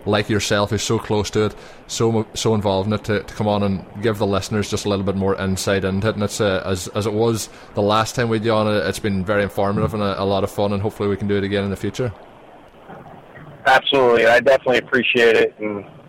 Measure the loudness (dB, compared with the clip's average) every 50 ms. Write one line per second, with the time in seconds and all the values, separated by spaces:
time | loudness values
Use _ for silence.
0 | -4 0 0 0 2 0 0 -2 0 0 2 0 2 0 -2 -4 -2 -2 -2 -2
1 | -2 -2 -2 -2 -2 0 0 0 0 0 -2 -6 -16 -20 -20 -20 -16 -12 -4 0
2 | 0 2 2 0 -2 -2 -6 -4 0 0 0 2 2 0 0 0 0 0 -2 -2
3 | -2 -2 -2 -2 -2 -6 -6 -4 0 0 0 2 0 0 -2 -4 -6 -10 -14 -4
4 | -2 -2 0 0 0 0 0 -2 -2 -2 -2 -2 -2 -2 -4 -4 -2 -2 -2 0
5 | 0 -2 -2 0 0 0 0 0 -2 -2 -2 -2 0 0 0 0 0 0 -2 0
6 | 0 -2 -2 -2 -4 -4 -2 -2 0 0 0 0 -2 -2 -4 -4 -6 -6 -6 -4
7 | -4 -2 0 0 0 0 0 -2 -4 -10 -14 -20 -20 -10 -4 -2 0 2 2 2
8 | 0 0 -2 -2 -2 0 0 0 0 2 2 2 2 2 0 0 0 -2 -4 -2
9 | -2 -2 -2 -2 -2 0 0 0 0 0 0 0 0 0 0 0 -2 -2 -2 -2
10 | -2 -2 -2 -2 0 0 0 0 0 -2 -2 -2 -2 -2 0 -2 -4 -4 -4 -4
11 | -2 -2 -2 -2 -2 -2 -2 -2 -2 -2 -2 -2 -2 -2 -4 -4 -6 -6 -4 -4
12 | -6 -6 -6 -10 -18 -20 -20 -20 -20 -20 -20 -20 -20 -20 -20 -20 -20 -20 -20 -20
13 | -18 -20 -20 -20 -20 -20 -20 -20 -20 -20 -20 -2 2 4 4 4 4 2 2 4
14 | 4 6 6 6 6 6 6 6 6 4 4 4 2 2 0 0 0 0 0 0
15 | 0 2 2 4 6 6 6 6 4 2 -2 -6 -6 -6 -6 -6 -8 -12 -18 -20
16 | -20